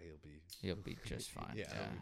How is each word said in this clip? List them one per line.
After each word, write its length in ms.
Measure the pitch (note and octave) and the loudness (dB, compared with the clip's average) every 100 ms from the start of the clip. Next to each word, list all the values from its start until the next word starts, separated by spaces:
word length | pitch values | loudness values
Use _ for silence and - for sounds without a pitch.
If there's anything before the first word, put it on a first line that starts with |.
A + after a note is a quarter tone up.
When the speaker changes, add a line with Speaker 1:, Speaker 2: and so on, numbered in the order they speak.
Speaker 1:
he'll 140 | E2+ D2+ | -8 -8
be 260 | D2+ D2+ E2+ - | -8 -10 -8 0
Speaker 2:
He'll 140 | F#2+ F2+ | 2 2
be 200 | - - | 0 -2
just 280 | - - - | 0 2 0
Speaker 1:
<laughs> 0 | |
Speaker 2:
fine. 240 | - G1+ A2 | -2 0 0
Speaker 1:
Yeah, 160 | E2 | 2
he'll 80 | G#1+ | 2
Speaker 2:
Yeah. 80 | - | 2
Speaker 1:
be 100 | - | 2